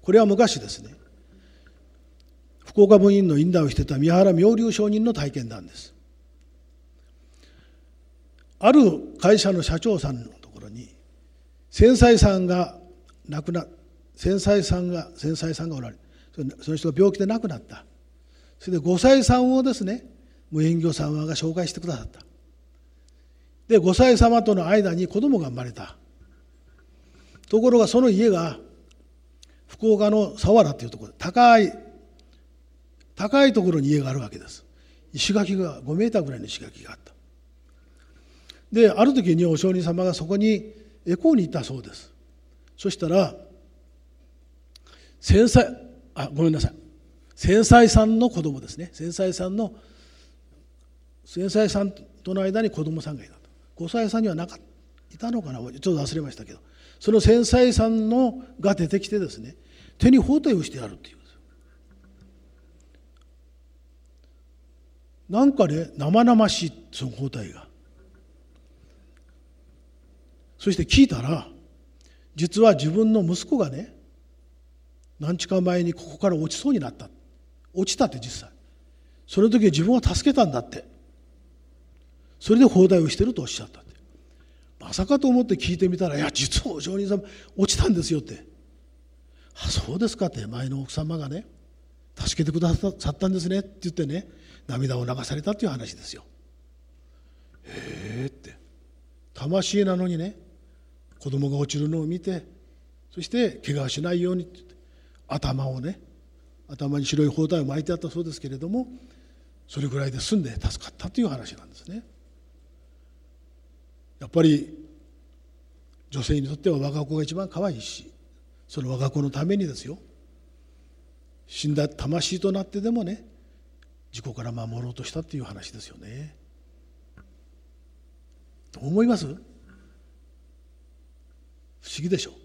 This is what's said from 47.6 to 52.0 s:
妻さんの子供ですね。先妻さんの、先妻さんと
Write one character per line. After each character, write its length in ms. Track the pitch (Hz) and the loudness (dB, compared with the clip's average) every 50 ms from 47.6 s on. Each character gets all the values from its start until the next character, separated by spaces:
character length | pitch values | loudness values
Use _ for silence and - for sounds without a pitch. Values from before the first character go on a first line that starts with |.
| 226 | 6
妻 240 | 214 240 240 240 220 | 8 10 10 10 8
さ 160 | 220 220 220 | 6 4 4
ん 140 | 220 226 220 | 4 2 2
の 120 | 240 247 | 0 0
子 120 | - 175 | 0 -2
供 180 | 151 156 143 131 | -4 -4 -6 -8
で 80 | 110 - | -12 -16
す 100 | - - | -16 -16
ね。 120 | 170 175 | -16 -16
先 200 | _ - 156 170 | _ -12 -12 -10
妻 200 | 165 - 190 185 | -6 -4 -4 -4
さ 160 | 180 180 185 185 | -4 -6 -8 -6
ん 80 | 190 | -4
の、 180 | 208 226 190 - - _ _ - _ - _ _ _ _ _ _ _ _ _ _ _ _ _ _ _ _ _ _ _ _ _ _ _ _ | -6 -6 -6 -8 -16 _ _ -20 _ -20 _ _ _ _ _ _ _ _ _ _ _ _ _ _ _ _ _ _ _ _ _ _ _ _
先 240 | - - 175 185 196 | -12 -8 -6 -6 -2
妻 200 | - 208 220 190 | 0 2 0 2
さ 160 | - 196 202 | 0 -2 -4
ん 80 | 196 | -4
と 420 | 185 - | -6 -10